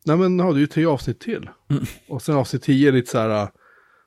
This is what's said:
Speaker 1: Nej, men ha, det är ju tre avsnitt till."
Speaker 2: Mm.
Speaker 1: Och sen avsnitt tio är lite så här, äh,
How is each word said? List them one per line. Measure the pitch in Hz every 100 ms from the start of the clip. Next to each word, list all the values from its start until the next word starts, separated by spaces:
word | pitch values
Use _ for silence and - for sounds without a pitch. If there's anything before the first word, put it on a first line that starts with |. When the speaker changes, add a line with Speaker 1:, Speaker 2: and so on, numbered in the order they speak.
Speaker 1:
Nej, | - 165
men | 185 180
ha, | 180
det | 143
är |
ju | 147
tre | 156 165
avsnitt | 139 - 113
till." | - 226 - - -
Speaker 2:
Mm. | 139 - - -
Speaker 1:
Och | 131
sen | - 147
avsnitt | 123 131
tio | - 135 143
är |
lite | 131 123
så | 123
här, | 110 107
äh, | 101 - _ _ _ _